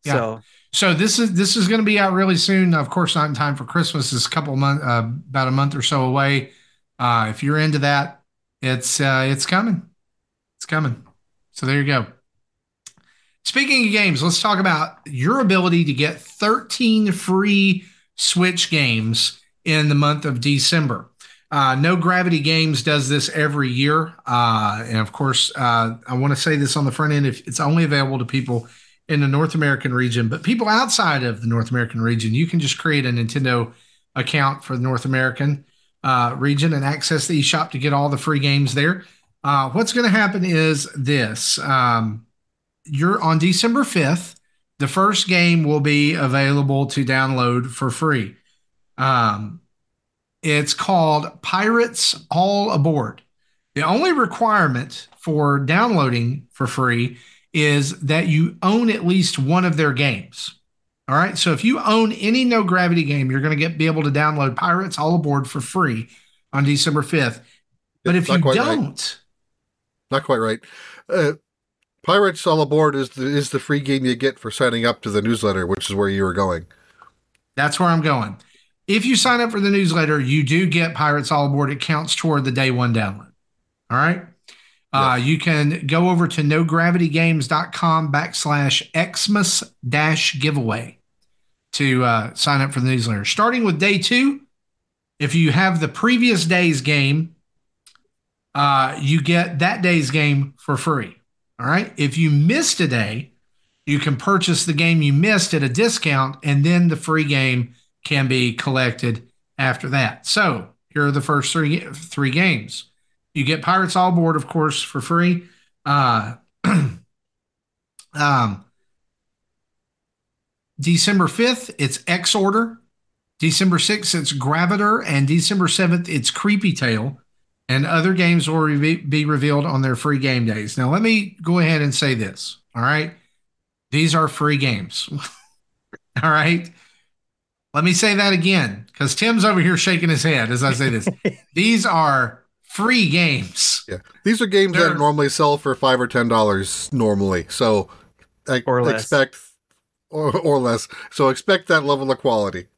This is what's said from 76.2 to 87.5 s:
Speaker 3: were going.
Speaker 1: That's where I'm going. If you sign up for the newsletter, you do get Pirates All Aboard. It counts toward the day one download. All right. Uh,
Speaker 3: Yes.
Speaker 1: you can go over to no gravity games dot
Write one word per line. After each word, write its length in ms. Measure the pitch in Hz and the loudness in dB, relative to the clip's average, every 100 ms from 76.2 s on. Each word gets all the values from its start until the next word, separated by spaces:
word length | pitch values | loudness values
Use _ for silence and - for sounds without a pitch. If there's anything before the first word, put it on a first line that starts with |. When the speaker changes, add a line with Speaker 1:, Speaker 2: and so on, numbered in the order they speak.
Speaker 3:
were 120 | 95 | -2
going. 320 | 90 98 85 82 _ _ _ - _ _ _ _ - | 0 -2 -2 -8 _ _ _ -20 _ _ _ _ -4
Speaker 1:
That's 240 | 143 143 | -2 0
where 80 | 180 | 2
I'm 140 | 165 | 2
going. 340 | 156 135 104 98 _ _ _ _ - | 2 -2 -4 -10 _ _ _ _ -2
If 200 | 208 233 | -2 2
you 100 | 247 | 0
sign 240 | 254 240 | 2 2
up 100 | 233 | 0
for 100 | 220 | 0
the 100 | 202 | 0
newsletter, 500 | 202 185 165 156 151 | 2 2 2 0 0
you 220 | 127 147 | 0 0
do 220 | 139 160 185 | 2 2 2
get 260 | 160 165 | 0 -2
Pirates 380 | 165 151 147 143 | -2 -2 0 0
All 140 | 151 143 | 0 0
Aboard. 240 | 139 139 | 0 -2
It 100 | 143 | -4
counts 340 | - 156 160 | -4 -4 -2
toward 300 | - 165 147 | -4 0 0
the 80 | 135 | 0
day 180 | 127 135 | 0 0
one 220 | 123 123 | 0 0
download. 380 | 113 104 101 - _ _ _ _ _ _ | 0 -2 -6 -16 _ _ _ _ _ _
All 80 | 120 | 0
right. 260 | 151 185 - _ _ - _ _ _ | 0 0 -6 _ _ -20 _ _ _
Uh, 240 | 135 135 123 | 0 2 2
Speaker 3:
Yes. 80 | 123 | 0
Speaker 1:
you 120 | 160 | 0
can 480 | - 156 147 170 139 | 2 2 2 -2 -2
go 240 | 160 180 | 0 2
over 180 | 175 170 | 2 0
to 140 | - | 0
no 200 | 147 156 | 0 2
gravity 460 | 165 160 170 175 165 | 2 2 2 2 0
games 400 | 151 165 160 | 2 2 0
dot 240 | 127 | 0